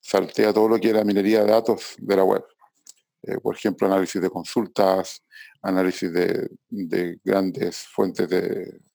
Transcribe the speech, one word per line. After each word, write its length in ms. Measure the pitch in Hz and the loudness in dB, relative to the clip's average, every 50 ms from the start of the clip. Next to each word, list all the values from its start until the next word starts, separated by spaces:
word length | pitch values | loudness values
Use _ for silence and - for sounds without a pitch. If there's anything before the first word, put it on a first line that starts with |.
salté 460 | _ - - 98 95 95 - - 107 | _ 0 0 0 0 0 0 2 2
a 80 | 107 98 | 4 4
todo 140 | 107 107 110 | 4 4 4
lo 120 | 113 110 | 4 2
que 80 | 92 113 | 2 2
era 160 | 110 107 107 | 2 2 2
minería 400 | 104 101 101 95 104 110 110 104 | 2 0 2 2 4 4 4 4
de 60 | 104 | 4
datos 460 | 107 113 113 - 110 - - - - - | 4 4 4 2 -2 -2 -4 -16 -16 -14
de 180 | - 92 98 | -2 0 2
la 80 | 95 95 | 4 4
web. 220 | 95 101 98 - _ _ _ _ _ _ _ _ - - _ _ _ _ _ | 4 2 0 -2 _ _ _ _ _ _ _ _ -20 -20 _ _ _ _ _
Eh, 160 | - - 98 - | -10 -8 -8 -6
por 160 | - - 104 | -4 -6 -6
ejemplo, 320 | - - 107 92 - 98 | -2 -4 -4 -2 0 0
análisis 360 | 98 98 98 95 - - 98 | 0 2 2 0 -2 -4 -2
de 80 | 85 90 | -4 -2
consultas, 920 | - 90 87 - - - 110 92 _ - 104 95 95 95 92 - - - _ _ _ - - - _ _ | -4 -6 -12 -4 -4 -4 -4 -2 _ 0 2 2 2 0 -2 -6 -12 -18 _ _ _ -20 -20 -20 _ _
análisis 500 | - 98 95 92 92 92 90 - - 90 | -4 -2 0 2 0 0 -2 -2 -6 -4
de, 380 | 82 87 90 90 - - - - - - _ _ | 0 0 0 0 0 -2 -4 -8 -10 -16 _ _
de 500 | - 101 92 82 - 95 90 87 85 - | -10 -8 -6 -4 -2 -4 -4 -4 -8 -8
grandes 640 | _ - 98 98 98 95 - - - 95 - - - - | _ 0 0 0 0 -2 -2 -4 -4 -6 -6 -8 -16 -12
fuentes 380 | - - 101 90 87 - 95 | -2 -2 -2 -2 0 -4 -2
de 540 | - 90 92 90 - - 98 95 - - - _ _ | 0 0 0 0 -2 -4 -6 -8 -10 -14 -20 _ _